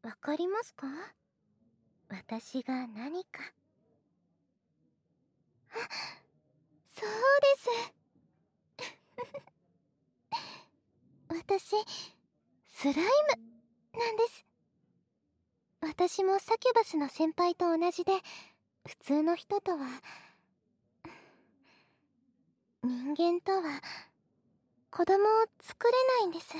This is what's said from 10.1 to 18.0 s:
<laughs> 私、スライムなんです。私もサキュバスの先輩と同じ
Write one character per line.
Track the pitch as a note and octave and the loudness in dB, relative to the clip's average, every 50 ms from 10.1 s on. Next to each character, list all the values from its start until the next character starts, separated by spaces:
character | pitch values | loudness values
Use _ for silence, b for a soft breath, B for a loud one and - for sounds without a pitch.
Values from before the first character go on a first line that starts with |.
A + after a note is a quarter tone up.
| _ _ _ _ B A#5 B B B B B B _ _ _ _ _ _ _ _ _ _ _ | _ _ _ _ B -8 B B B B B B _ _ _ _ _ _ _ _ _ _ _
<laughs> | - | -8
私、 | E4 E4+ - - G4 G4 - - - G#4+ G#4+ B B B B B B B B _ _ _ _ _ _ _ _ _ - | -8 -8 -2 0 0 0 0 0 -2 -2 0 B B B B B B B B _ _ _ _ _ _ _ _ _ -10
ス | - - | -2 0
ラ | C#4 | 0
イ | C#4 | 2
ム | D4 E4+ G4+ C5 D5 D5+ D5+ B4+ - - - - - _ _ _ _ _ _ - A4+ | 2 2 4 4 4 4 4 2 0 -2 -20 -20 -20 _ _ _ _ _ _ -6 -4
な | A#4 A#4 | -4 -2
ん | A4 | 2
で | G#4+ A4+ | 2 0
す。 | A#4 - - _ _ _ _ _ _ _ _ _ _ _ _ _ _ _ _ _ _ _ _ _ _ _ _ _ _ _ _ | 0 0 -10 _ _ _ _ _ _ _ _ _ _ _ _ _ _ _ _ _ _ _ _ _ _ _ _ _ _ _ _
私 | - D#4 D4+ - F4+ F4+ - - F#4+ | -6 -6 0 0 0 0 2 2 2
も | F#4+ G4 G4 | 2 2 2
サ | - - A4+ | 2 0 -2
キ | A4+ - B4+ | 2 2 4
ュ | A#4 | 4
バ | A#4 A4 | 4 2
ス | - - | 2 0
の | D#4 C#4+ C4+ | -2 -2 -4
先 | - - D#4+ D#4+ D#4+ | -2 0 0 0 2
輩 | - F4 F4 E4+ | 2 0 0 2
と | _ F4+ E4+ E4 | _ 0 0 2
同 | D#4+ E4+ F4+ | 2 0 0
じ | F4 - | -2 -2